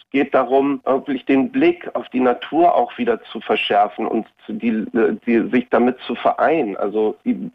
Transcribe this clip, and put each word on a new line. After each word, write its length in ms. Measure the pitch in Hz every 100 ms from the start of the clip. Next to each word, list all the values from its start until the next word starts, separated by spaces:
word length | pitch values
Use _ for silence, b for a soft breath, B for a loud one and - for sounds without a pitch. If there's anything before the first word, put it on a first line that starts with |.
| _
geht 240 | 139 139 135
darum, 440 | 123 135 143 135 -
wirklich 400 | 131 139 131 -
den 260 | 135 120
Blick 380 | 131 170 170 - 127
auf 120 | -
die 100 | 127
Natur 560 | - 120 - 151 175 -
auch 200 | 120 -
wieder 240 | 156 110
zu 180 | - 113
verschärfen 640 | - 107 - 101 104 - 113
und 220 | 113 - _ -
zu, 80 |
die, 320 | 110 113 110 - 117 107 110 -
die, 240 | 113 101
sich 180 | 120 -
damit 260 | 113 123 - -
zu 80 |
vereinen. 640 | 117 - - 117 160 107 -
Also 380 | 101 107 107 - 123
die, 240 | 107 -